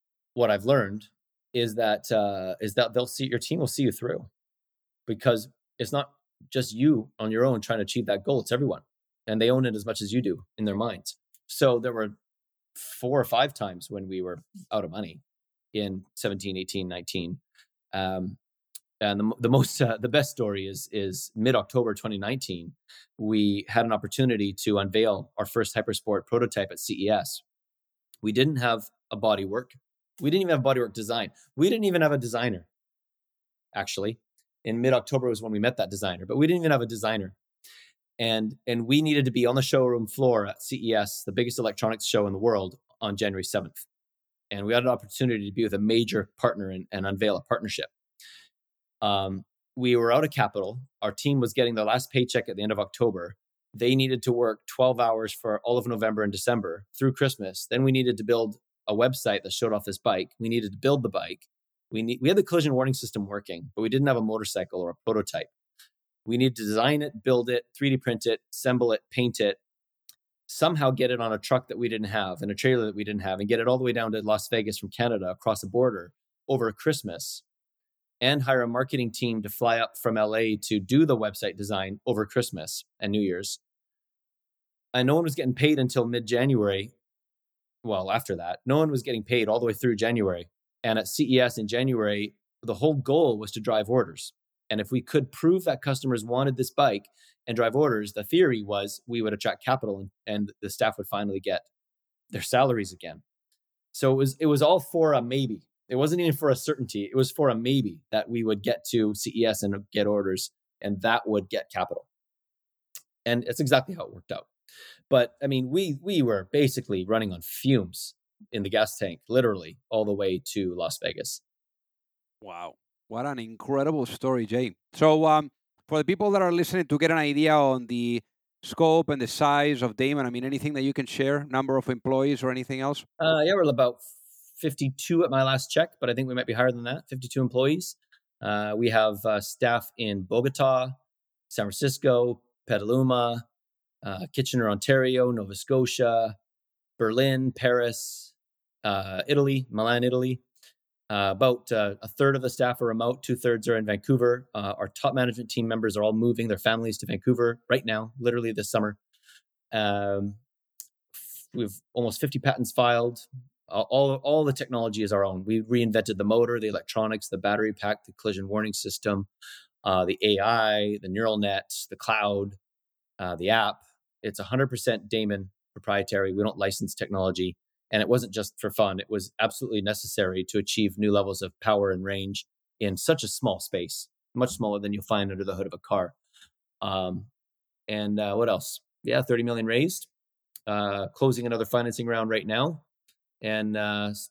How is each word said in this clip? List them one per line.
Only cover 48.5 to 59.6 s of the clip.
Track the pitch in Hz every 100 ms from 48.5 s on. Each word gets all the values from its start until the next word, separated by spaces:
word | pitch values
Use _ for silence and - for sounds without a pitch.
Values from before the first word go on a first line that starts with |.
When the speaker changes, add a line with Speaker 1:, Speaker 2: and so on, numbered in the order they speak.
| _ _ _ _ _
Speaker 1:
Um, | 104 98 98 98 - _ _ -
we | 123 120
were | 117
out | 131 156
of |
capital. | 139 104 104 95 113 131 _
Our | 107
team | 101 143 139
was | 117
getting | 131 120 113
their | 107
last | 123 131
paycheck | 135 123 123 117
at | 98
the |
end | 104
of | 110
October. | 101 - 117 92 87 - _ _ _
They | 107 120 135
needed | 131 127
to | 127
work | 120 117 107 -
twelve | - 127 123
hours | 117 110 110
for | - 117 107
all | 117 120
of | 113
November | 113 110 107
and | 104
December | 95 - 120 95 85 - -
through | 135
Christmas. | 131 139 - 98 95 -
Then | 123
we | 135
needed | 131 123 107
to | 110
build | 117 110 - _ _ -
a |
website | 107 127 131 120 101
that | 95
showed | -